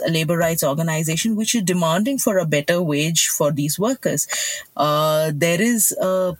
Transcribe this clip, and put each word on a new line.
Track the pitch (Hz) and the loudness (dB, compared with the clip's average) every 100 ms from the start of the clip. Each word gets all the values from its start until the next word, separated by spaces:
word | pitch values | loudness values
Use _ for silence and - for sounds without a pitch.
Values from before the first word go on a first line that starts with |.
| - | 0
labor | 160 160 170 | 0 0 2
rights | 170 165 | 0 2
organization, | 143 143 165 156 160 165 226 214 | 0 0 0 0 -2 0 0 0
which | 220 | 0
are | 240 | 0
demanding | 185 180 165 175 226 269 | 0 2 2 2 0 0
for | 233 190 | 0 0
a | 160 | 0
better | 147 147 175 | 0 0 0
wage | 165 147 156 160 - | 0 0 0 0 0
for | - 147 | 0 0
these | 151 151 160 | 0 -2 0
workers. | 220 262 - 143 - - - - - - | -2 0 -2 -2 -4 -4 -6 -8 -10 -2
Uh, | 151 151 156 156 156 | 0 2 2 2 0
there | 147 170 170 | 0 0 2
is | 226 226 - - | 2 2 0 0
a, | 185 185 185 | 0 0 -2